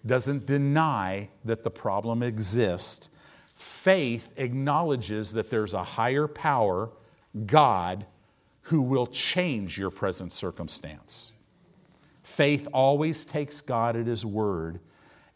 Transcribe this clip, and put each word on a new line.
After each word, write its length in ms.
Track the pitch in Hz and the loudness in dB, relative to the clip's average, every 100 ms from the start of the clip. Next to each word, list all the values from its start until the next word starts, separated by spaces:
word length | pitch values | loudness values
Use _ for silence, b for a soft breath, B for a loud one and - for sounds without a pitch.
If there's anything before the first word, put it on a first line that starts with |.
doesn't 420 | 113 127 123 143 139 | 0 0 2 -2 0
deny 840 | 143 139 151 160 117 95 98 107 - | 0 2 4 2 2 -2 -4 -8 -8
that 200 | 110 113 | -4 -4
the 60 | 117 | -4
problem 520 | - 110 98 113 117 | -4 -2 0 0 0
exists. 880 | 123 110 95 117 101 87 - - - B B B B - | -2 -2 0 2 2 2 -2 -4 -10 B B B B -14
Faith 760 | - - 185 190 127 117 - - | -10 0 4 4 2 -2 -6 -6
acknowledges 960 | 127 131 143 147 170 127 98 107 104 | -4 -2 0 2 2 0 -2 -4 -2
that 180 | 110 107 | -2 0
there's 240 | 113 104 | 0 0
a 80 | 98 | -2
higher 460 | 90 - 120 139 151 | -4 -2 0 2 -2
power, 600 | - 156 131 104 90 117 b b b b 107 107 | -2 0 2 2 2 -2 b b b b -8 4
God, 600 | 156 135 95 90 95 98 b b b b b | 6 6 4 0 -6 -10 b b b b b
who 200 | - 160 | 0 2
will 240 | 127 131 120 | 2 2 0
change 720 | - - 180 180 117 92 95 | -2 -2 0 0 -2 -4 -4
your 120 | 95 | -6
present 420 | - 98 90 87 | -2 -2 -2 -4
circumstance. 1000 | - 90 - 85 - 76 76 - - - - _ _ _ _ b b b b | -4 -4 -6 -4 -4 -6 -14 -10 -10 -10 -16 _ _ _ _ b b b b
Faith 440 | - - 143 143 - | -4 2 4 4 0
always 520 | 131 135 143 156 151 | 2 4 4 2 -2
takes 360 | - 151 147 - | -2 -4 -6 -8
God 340 | - 117 117 117 | -4 0 0 0
at 100 | 117 | -2
his 200 | 113 107 | -2 -2
word, 540 | 104 104 87 82 90 b b b b b | 0 0 0 -4 -8 b b b b b